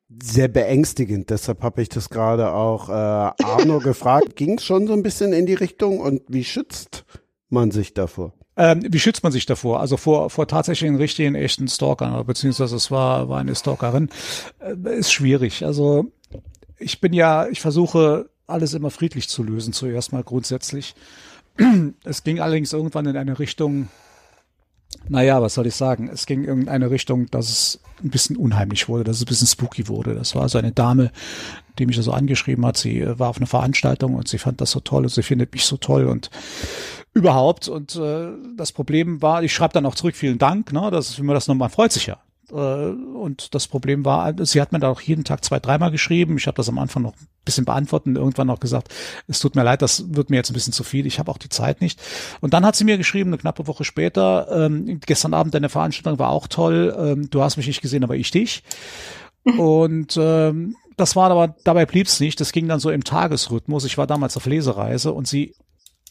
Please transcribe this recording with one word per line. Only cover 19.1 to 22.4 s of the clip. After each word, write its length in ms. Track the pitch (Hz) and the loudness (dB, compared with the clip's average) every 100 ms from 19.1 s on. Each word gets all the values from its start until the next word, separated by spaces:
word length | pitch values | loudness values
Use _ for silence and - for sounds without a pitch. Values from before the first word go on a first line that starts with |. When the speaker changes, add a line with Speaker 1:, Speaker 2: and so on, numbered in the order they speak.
| 135 - | -4 -6
Speaker 2:
zu 140 | - | -4
lösen, 280 | 110 110 113 | -4 -4 -6
zuerst 400 | - 131 120 - | -6 -6 -6 -6
mal 120 | 131 | -8
grundsätzlich. 720 | 120 123 113 127 - 139 135 - - - - - _ - | -4 -4 -4 -6 -6 -10 -10 -16 -20 -20 -20 -20 _ 4
<clears throat> 80 | 247 202 147 - | 6 6 4 -4
Es 200 | - 147 | -10 -6
ging 160 | - 165 | -4 -2